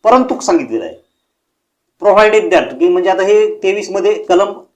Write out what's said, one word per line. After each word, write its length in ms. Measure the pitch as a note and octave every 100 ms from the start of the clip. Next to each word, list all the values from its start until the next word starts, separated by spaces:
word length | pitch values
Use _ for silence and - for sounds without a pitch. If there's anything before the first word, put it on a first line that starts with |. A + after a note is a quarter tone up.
परंतुक 380 | G#3+ B3+ B3+ -
सांगितलेला 440 | - E3+ A#2+ A2+ E2+
आहे, 240 | - _ _ _ _ _ _ _ _ _ _
provided 480 | G3 G3 G#3+ G#3+ F3
that, 280 | E3+ - B2+
की 80 | F3
म्हणजे 200 | F3+ F3+
आता 140 | F#3
हे 360 | F#3+ G#3+ G#3+ G#3+
तेवीस 260 | F#3+ G3+ F#3+
मध्ये 220 | G3 F#3+ G#3+
कलम 300 | - F3+ G3+ - -